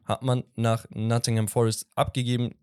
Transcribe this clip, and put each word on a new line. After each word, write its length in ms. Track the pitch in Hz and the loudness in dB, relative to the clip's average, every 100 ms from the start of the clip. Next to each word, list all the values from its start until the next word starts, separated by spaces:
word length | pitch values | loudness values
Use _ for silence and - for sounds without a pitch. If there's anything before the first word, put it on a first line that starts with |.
| - | -4
hat 180 | - | -2
man 200 | 127 76 - - | 0 -2 -2 -2
nach 300 | 113 113 - | 0 0 -4
Nottingham 580 | - 110 117 - 113 107 | -4 0 0 2 0 2
Forest 400 | 123 113 - - - | 2 2 0 -6 -2
abgegeben, 600 | - 131 123 123 120 - | -2 0 0 0 -2 -6